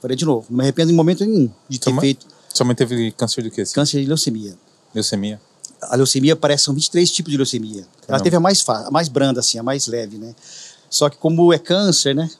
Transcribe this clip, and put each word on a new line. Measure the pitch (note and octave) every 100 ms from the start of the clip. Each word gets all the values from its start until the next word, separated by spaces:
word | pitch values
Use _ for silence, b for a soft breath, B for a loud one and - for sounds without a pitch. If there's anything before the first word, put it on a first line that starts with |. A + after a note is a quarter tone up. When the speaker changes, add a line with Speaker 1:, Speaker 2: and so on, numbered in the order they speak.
Speaker 1:
Faria | B2 C3
de |
novo. | E3 A#2+ -
Não | A#2+
me |
arrependo | C3+ C3+ E3
em | E3+
momento | D#3+ F#3
nenhum | G#3 G#3+ B2 - -
de | B2+
ter |
Speaker 2:
Sua | -
mãe, | B2+
Speaker 1:
feito. | C#3 C3 - B B
Speaker 2:
sua | - B2
mãe |
teve | A#2+ B2 A#2+ A2+
câncer | - A2+ -
do | A2+
quê, | A2+
assim? | G2
Speaker 1:
Câncer | - D3 C#3+
de | C#3
leucemia. | D#3 - A2 G#2 F2+ _ _ _
Speaker 2:
Leucemia? | A2 G2+ G#2 G#2 G#2+ _ _ - -
Speaker 1:
A | -
leucemia | B2 C3 C3+ C#3
parece, | D#3+ D3 C#3+
são | -
vinte | C#3 -
e |
três | F3 F3
tipos | - E3
de | C#3+
leucemia. | C3 A#2+ G#2+ G#2
Ela | F#2+ _ -
Speaker 2:
Caramba. | C3+
Speaker 1:
teve | C#3
a | E3
mais | F3+ G3
fa-, | - A2 -
a |
mais | D3 E3
branda, | C3 C3+ B2
assim, | - A#2
a |
mais | A#2 C#3 A#2
leve, | A#2 A2 G#2+
né? | A2+ A#2+ B B B B B
Só | - D3
que | -
como | E3 E3 F3
é | E3
câncer, | E3+ F3+ G3+ D#3 C#3 C#3
né? | D#3+ -